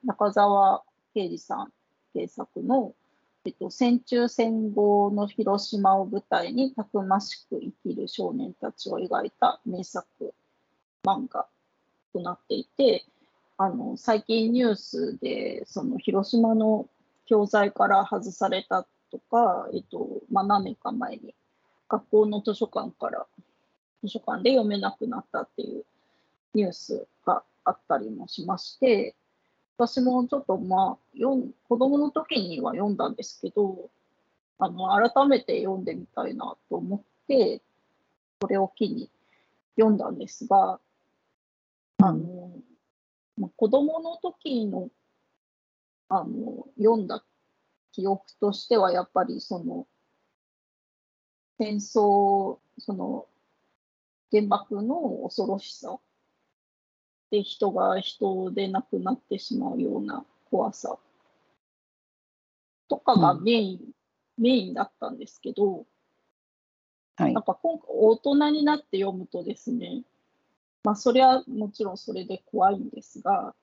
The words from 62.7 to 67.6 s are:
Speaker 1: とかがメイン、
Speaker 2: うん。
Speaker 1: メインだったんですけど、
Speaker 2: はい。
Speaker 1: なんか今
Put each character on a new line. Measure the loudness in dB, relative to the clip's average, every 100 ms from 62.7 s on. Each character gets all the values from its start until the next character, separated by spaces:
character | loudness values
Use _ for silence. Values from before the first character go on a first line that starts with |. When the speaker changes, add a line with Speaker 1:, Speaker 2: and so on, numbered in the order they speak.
| _ _
Speaker 1:
と | -2
か | 4
が | 6 6
メ | 4 2
イ | 2 2 -6
ン、 |
Speaker 2:
う |
ん。 | -16 -20 _ _ _ 0
Speaker 1:
メ | 4 4
イ | 0
ン |
だ | -6
っ | -6 _
た | -10
ん | -10
で | -16
す | -12
け | -10
ど、 | 0 0 0 -12 _ _ _ _ _ _ _ _ _ _ _ _ -2
Speaker 2:
は | 0
い。 |
Speaker 1:
な | 0
ん |
か | -2
今 | -4